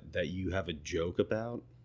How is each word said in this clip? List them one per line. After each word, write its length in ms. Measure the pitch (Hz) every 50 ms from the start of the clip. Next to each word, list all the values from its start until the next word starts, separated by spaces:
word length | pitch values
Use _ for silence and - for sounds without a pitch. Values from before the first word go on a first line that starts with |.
| - - 82
that 160 | 98 87 76
you 220 | 90 92 95 90
have 180 | 87 95 - 87
a 40 | 85
joke 460 | 73 73 - 90 82 82 90 - -
about. 440 | 101 - 110 110 113 120 120 - - - - - -